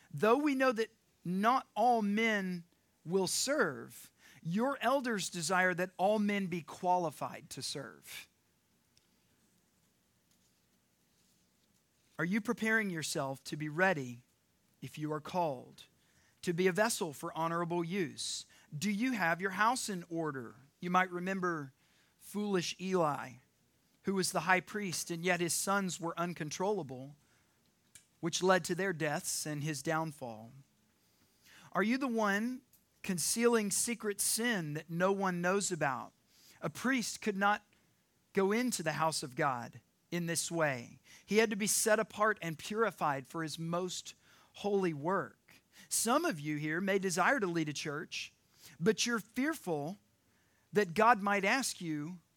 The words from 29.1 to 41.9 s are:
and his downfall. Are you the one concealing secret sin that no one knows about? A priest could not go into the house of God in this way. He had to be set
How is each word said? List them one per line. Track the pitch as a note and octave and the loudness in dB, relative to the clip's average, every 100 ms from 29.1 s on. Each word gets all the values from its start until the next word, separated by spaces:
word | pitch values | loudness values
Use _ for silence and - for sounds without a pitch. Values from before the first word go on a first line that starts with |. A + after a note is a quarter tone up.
| D#3+ - - D#3 | -2 -4 -6 -4
and | D3 | -4
his | D3+ C#3 | -4 -4
downfall. | E3 D#3+ D#3+ - B2 A2 A#2 C3+ - _ _ _ _ _ _ _ - - - | -2 -2 -2 -8 -12 -12 -16 -20 -20 _ _ _ _ _ _ _ -20 -20 -6
Are | F3+ | 0
you | G#3 C4 | 2 2
the | C4+ | 0
one | A3+ G#3 G3+ A#3 B3+ _ _ _ _ | 0 2 2 0 -6 _ _ _ _
concealing | - F3 - A#3 A#3+ A#3 G3+ | -6 -2 -2 2 4 4 2
secret | - - A#3 G#3 G3+ | -2 -2 -2 -4 -2
sin | - - A#3+ G#3 D3+ D3+ | 0 0 0 0 -2 -6
that | F3 | -4
no | E3 F#3+ | 0 2
one | G3 F#3+ F3 | 2 0 0
knows | F3+ G3+ F#3+ | 2 2 0
about? | E3+ D3 B2 G#2+ _ _ _ - - | 0 0 -2 -8 _ _ _ -20 -8
A | - | -8
priest | - B3 C4 - - | -2 0 0 -2 -4
could | A3 G3 | -2 2
not | G3+ G#3 _ _ _ _ _ _ _ | 2 2 _ _ _ _ _ _ _
go | G3 G3 | 0 2
into | A3 B3 - | 2 0 -2
the | D#3+ | -2
house | D3 D#3+ C#3+ | 0 0 0
of | C#3+ B2+ | -4 0
God | D3 B2 A2+ - _ _ - | 0 0 -8 -14 _ _ -8
in | F3 E3+ | -4 -2
this | D#3+ - | -2 -2
way. | E3+ D3+ B2 B2+ - - - - | 2 2 0 -8 -18 -20 -14 0
He | G#3 | 4
had | A3+ | 4
to | G#3 | 2
be | G#3 | 0
set | - A3 | 2 4